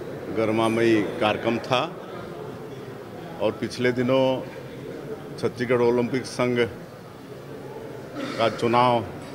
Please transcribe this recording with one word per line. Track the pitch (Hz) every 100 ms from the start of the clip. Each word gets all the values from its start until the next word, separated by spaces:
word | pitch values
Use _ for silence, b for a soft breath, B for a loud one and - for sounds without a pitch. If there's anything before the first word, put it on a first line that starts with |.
| - - - 104
गरिमामयी | 110 110 113 113 117 110
कार्यक्रम | 92 - 107 101 113 113
था | - 123 160 175 - - - - - - - - - - - - - -
और | 104
पिछले | - 113 - 123
दिनों | 123 123 131 131 131 - - - - - - - - - -
छत्तीसगढ़ | 117 - 120 123
ओलंपिक | 120 120 120 131 -
संघ | - 123 120 117 - - - - - - - - - - - - - - - - -
का | 113
चुनाव | - 117 120 123 120 98 - -